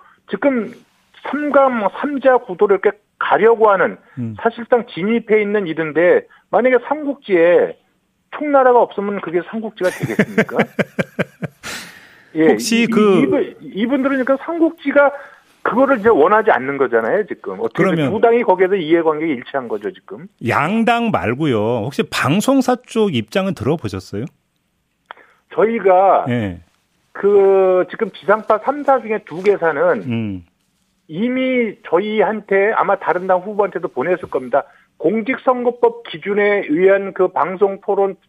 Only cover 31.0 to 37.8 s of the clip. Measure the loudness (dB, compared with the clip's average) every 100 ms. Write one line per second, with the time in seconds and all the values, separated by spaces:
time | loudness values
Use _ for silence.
31 | -14 -6 -4 -2 -2 0 -2 -6 -2 0
32 | 0 0 0 0 0 2 2 2 0 0
33 | 0 -2 0 -2 -2 -4 -2 -2 -8 -4
34 | -2 -2 -4 -6 -2 -2 -2 _ _ -4
35 | -2 -2 -4 -4 -2 0 -2 0 -2 -2
36 | -14 -12 -4 0 2 0 0 2 4 2
37 | 0 -2 0 0 -2 0 -2 -2